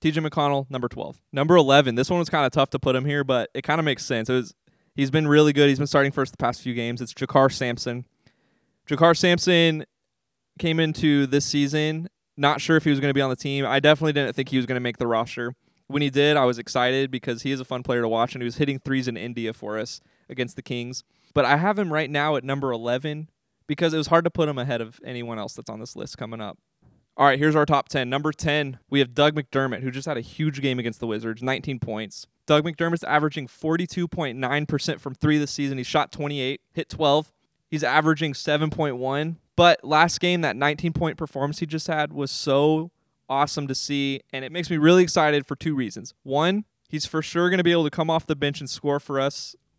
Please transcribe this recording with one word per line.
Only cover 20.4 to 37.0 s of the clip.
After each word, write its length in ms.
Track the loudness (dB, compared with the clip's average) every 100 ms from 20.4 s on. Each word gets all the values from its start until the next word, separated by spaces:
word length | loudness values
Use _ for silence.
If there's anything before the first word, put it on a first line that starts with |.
| -8 -8
the 60 |
Kings. 420 | -10 -8 -8 -12 -16 _ _
But 140 | 0 4
I 100 | 4
have 220 | 2 0
him 120 | -2
right 180 | -2 -2
now 260 | 0 0 0
at 80 |
number 260 | -2 -2 -2
eleven 580 | -2 -2 -2 -4 -8 -12 _ _ _ -8
because 260 | -2 0
it 40 | 0
was 100 | 2
hard 160 | 2
to 60 | 2
put 180 | 0 -2
him 100 | -2
ahead 220 | -4 -4
of 200 | -6 -14
anyone 340 | -14 -12 -10 -8
else 160 | -10
that's 160 | -12 -14
on 80 | -14
this 160 | -14
list 240 | -14 -14 -12
coming 220 | -12 -10
up. 180 | -12 -14 _ _ _ _ _ 2
All 100 | 4
right, 120 | 4
here's 180 | 2 2
our 100 | 2
top 220 | 2 0
ten. 220 | -4 -2
Number 220 | -2 -2
ten, 480 | -4 -2 -2 -2 -8 -2
we 80 | 0
have 160 | 2
Doug 200 | 2 2 2
McDermott, 460 | -2 -2 -2 -4
who 80 | -6
just 180 | -6 -6
had 80 | -8
a 60 |
huge 380 | -8 -4 -4 -2
game 200 | -2 -2
against 180 | -4 -4
the 80 | -6
Wizards, 360 | -4 -6 -6
nineteen 360 | -4 -4 -4 -6
points. 480 | -4 -6 -8 -14 -20 _ 2
Doug 180 | 2
McDermott's 400 | 2 -2 -2 -2
averaging 420 | 2 2 2 -2 -10
forty-two 600 | -8 -2 -2 -2 -4 -6
point 280 | -4 -6 -4
nine 280 | -2 -2 -2
percent 340 | -2 -2 -6
from 140 | -8
three 240 | -2 2 2
this 140 | 0
season. 260 | -4 -4 -4
He 60 |
shot 260 | -2 -2 -2
twenty-eight, 500 | -4 -6 -4 -4 -6 _
hit 160 | -10 -8
twelve. 440 | -2